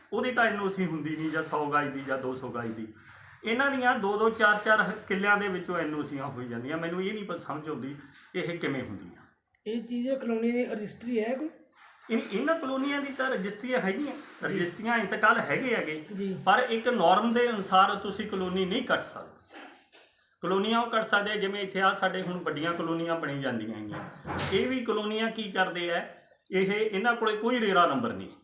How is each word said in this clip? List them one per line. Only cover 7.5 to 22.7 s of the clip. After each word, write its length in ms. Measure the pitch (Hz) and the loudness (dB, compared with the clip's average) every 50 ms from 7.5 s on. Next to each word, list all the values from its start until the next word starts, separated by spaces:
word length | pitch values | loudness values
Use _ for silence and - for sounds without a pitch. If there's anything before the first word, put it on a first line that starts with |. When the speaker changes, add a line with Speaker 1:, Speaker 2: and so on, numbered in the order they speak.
| 139 151 151 156 | -8 -8 -6 -6
Speaker 1:
ਆਉਂਦੀ 280 | 147 123 123 135 143 143 - - - - - - - | -8 -6 -6 -8 -10 -12 -16 -20 -20 -20 -18 -10 -6
ਇਹ 240 | 180 160 165 170 165 | -4 -4 -4 -4 -2
ਕਿਵੇਂ 240 | 165 139 135 131 110 | -2 -2 -2 -2 -4
ਹੁੰਦੀਆਂ। 400 | 92 104 90 87 87 - - - - _ _ _ _ _ _ - | -6 -8 -10 -12 -14 -18 -20 -20 -20 _ _ _ _ _ _ -8
Speaker 2:
ਇਹ 160 | 208 220 240 226 | -6 -4 -4 -4
ਚੀਜ਼, 260 | 233 247 240 240 262 | -4 -4 -2 -2 0
ਇਹ 80 | 269 | -2
ਕਲੋਨੀ 360 | - - 233 233 220 226 233 240 | -2 -2 -2 -2 0 2 2 2
ਦੀ 140 | 247 247 | 0 0
ਰਜਿਸਟਰੀ 580 | - 220 208 208 - - - 220 240 247 220 214 | -2 -2 -6 -6 -8 -10 -10 -6 -2 -2 0 0
ਹੈ 100 | 233 262 | 0 -2
ਕੋਈ? 140 | 254 311 320 - - - _ _ - - - - _ - - | -4 -4 -6 -8 -12 -20 _ _ -20 -20 -20 -20 _ -6 -2
Speaker 1:
ਇਨ-, 120 | 226 233 - - 202 | -2 -2 -2 0 -2
ਇਹਨਾਂ 220 | 208 277 302 330 | 0 2 2 0
ਕਲੋਨੀਆਂ 460 | 330 277 262 269 262 269 285 285 277 | 0 0 -2 -2 -2 -2 0 -2 -2
ਦੀ 120 | 262 277 262 | -4 -4 -4
ਤਾਂ 180 | - 262 262 | -2 -2 0
ਰਜਿਸਟਰੀਆਂ 500 | 247 196 185 202 202 - - 247 254 220 | 0 -2 -2 -4 -6 -6 -4 -2 0 0
ਹੈਗੀਆਂ, 320 | 175 190 196 - 294 277 254 | 2 0 0 0 -2 -4 -6
Speaker 2:
ਜੀ। 420 | - - - - - 170 147 - | -10 -12 -16 -14 -8 -6 -4 -2
Speaker 1:
ਰਜਿਸਟਰੀਆਂ 440 | 165 175 170 - - 202 226 233 226 | 0 -2 -2 -4 -6 -2 0 0 0
ਇੰਤਕਾਲ 420 | 208 185 220 - 214 214 233 226 | 0 0 -2 4 6 6 6 6
ਹੈਗੇ 340 | 175 - - - 262 254 226 | 2 0 0 0 0 0 0
ਹੈਗੇ। 300 | 196 165 156 156 156 156 - 208 | 0 0 -2 -4 -6 -8 -10 -8
Speaker 2:
ਜੀ। 220 | 190 202 196 185 147 139 | -4 -4 -4 -4 -2 4
Speaker 1:
ਪਰ 220 | 185 202 233 247 - | 4 6 6 4 2
ਇੱਕ 180 | 226 226 226 254 | 0 0 0 0
ਨੋਰਮ 440 | 247 214 170 170 185 214 226 233 226 | 2 4 6 6 6 6 6 4 4
ਦੇ 180 | 240 240 240 | 4 4 2
ਅਨੁਸਾਰ 440 | 226 202 185 - 190 185 190 202 208 | 2 -2 -2 4 6 6 6 6 4
ਤੁਸੀਂ 360 | 196 - 208 190 - 208 - | -2 -4 -6 -6 -4 -6 -4
ਕਲੋਨੀ 340 | 202 190 185 180 180 190 190 | -2 -2 -2 0 0 0 0
ਨਹੀਂ 180 | 180 196 269 240 | 0 0 -2 0
ਕੱਟ 200 | - 170 - - | 0 0 0 0
ਸਕਦੇ। 340 | - - 101 95 - - - _ _ - - - - - - _ _ _ - - _ _ _ _ _ _ - | -4 -12 -14 -14 -14 -18 -20 _ _ -20 -18 -18 -18 -20 -20 _ _ _ -20 -20 _ _ _ _ _ _ -6
ਕਲੋਨੀਆਂ 400 | - 170 185 196 202 220 226 233 | -2 2 2 2 2 4 2 2
ਉਹ 100 | 240 226 | 2 2
ਕੱਟ 140 | 226 220 - | 2 0 0
ਸਕਦੇ 260 | - - 202 196 208 | 2 2 2 2 2
ਆ, 60 | 214 | -2
ਜਿਵੇਂ 240 | 208 190 196 202 208 | 0 -2 -2 -2 -2
ਇੱਥੇ 200 | 196 185 - 185 | -4 -4 0 2
ਆ 140 | 190 190 196 | 4 4 4
ਸਾਡੇ 280 | - 190 185 180 185 175 | 4 0 0 0 0 -4
ਹੁਣ 160 | 175 180 180 | -4 -4 -4
ਵੱਡੀਆਂ 360 | 165 165 151 147 156 170 | -2 -4 -2 -2 -2 -2